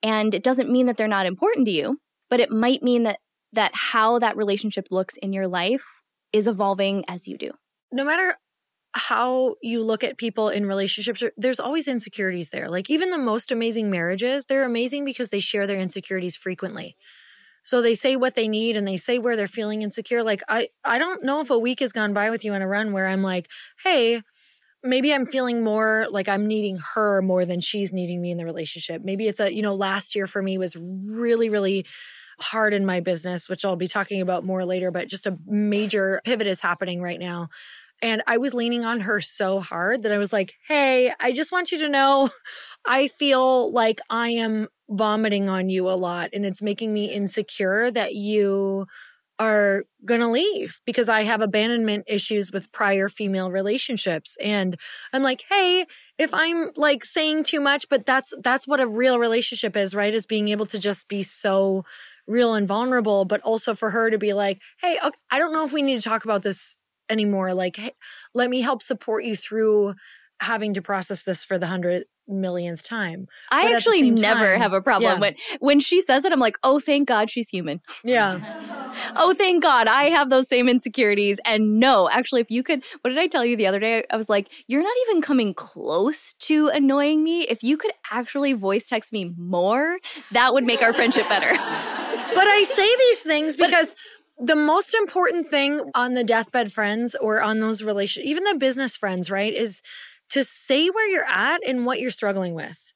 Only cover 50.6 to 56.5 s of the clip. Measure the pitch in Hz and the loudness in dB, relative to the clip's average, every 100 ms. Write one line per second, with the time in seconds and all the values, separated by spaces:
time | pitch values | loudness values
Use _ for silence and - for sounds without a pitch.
50.6 | - - - 233 233 220 214 220 214 208 | -8 -10 -6 -2 2 2 2 0 0 2
51.6 | 220 240 220 208 - 208 - 214 196 196 | 0 0 0 -2 -2 -4 -2 -2 -2 -6
52.6 | - - 208 196 196 - 208 190 185 185 | -10 -2 0 2 0 -2 -4 -2 -2 -2
53.6 | 196 247 - 233 190 160 - - 208 208 | -2 -2 -2 -4 -2 -4 -6 -8 -2 0
54.6 | 185 175 - - - 262 269 262 - 403 | -2 -4 -12 -18 -6 0 0 -2 0 2
55.6 | 359 359 349 - _ _ 311 - 330 | 4 2 0 -10 _ _ -2 0 0